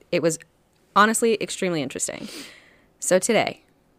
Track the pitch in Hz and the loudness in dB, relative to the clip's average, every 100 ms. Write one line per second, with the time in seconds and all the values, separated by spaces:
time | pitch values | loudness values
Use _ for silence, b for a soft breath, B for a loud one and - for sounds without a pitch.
0 | - 175 170 156 - _ _ _ _ 202 | -4 0 0 -2 -10 _ _ _ _ 4
1 | 208 220 233 226 175 - 190 165 135 - | 4 4 2 0 -2 -4 -2 -2 -4 -6
2 | - - 214 B B B B B B - | -8 -8 -12 B B B B B B -10
3 | - 185 - 214 123 - _ _ _ | 0 0 2 0 0 -4 _ _ _